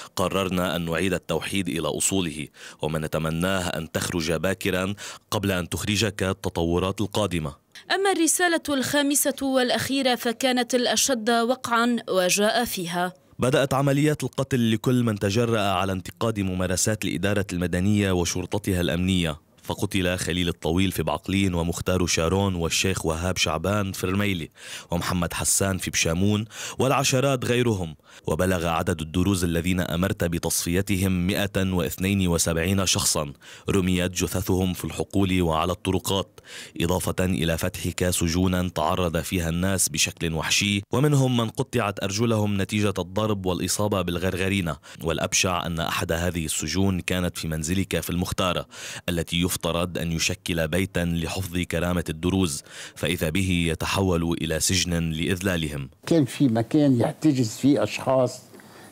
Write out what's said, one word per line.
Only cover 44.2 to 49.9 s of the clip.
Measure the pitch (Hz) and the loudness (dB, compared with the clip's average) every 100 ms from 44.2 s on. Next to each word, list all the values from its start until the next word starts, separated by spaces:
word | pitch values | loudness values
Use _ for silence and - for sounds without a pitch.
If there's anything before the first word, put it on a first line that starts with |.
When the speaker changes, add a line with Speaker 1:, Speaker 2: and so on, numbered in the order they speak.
| 92 87 95 98 85 71 - - | -2 0 0 0 0 -4 -10 -6
Speaker 1:
والأبشع | 80 78 95 - 95 90 85 | -2 0 0 0 0 0 -2
أن | 82 | -2
أحد | - - 85 | -2 -2 -2
هذه | 82 87 85 78 | 0 0 0 -2
السجون | - 80 85 98 90 | -2 -2 0 2 0
كانت | - 90 87 - | -2 -2 -2 -4
في | 82 | -4
منزلك | 80 78 95 90 85 | -4 -2 -2 0 -2
في | - | -2
المختارة | 87 90 - 92 78 - - - - - | -2 -2 0 0 0 -4 -12 -14 -8 -4
التي | 85 80 85 87 | -4 -2 0 0
يفترض | - 85 85 90 | 0 -2 0 -2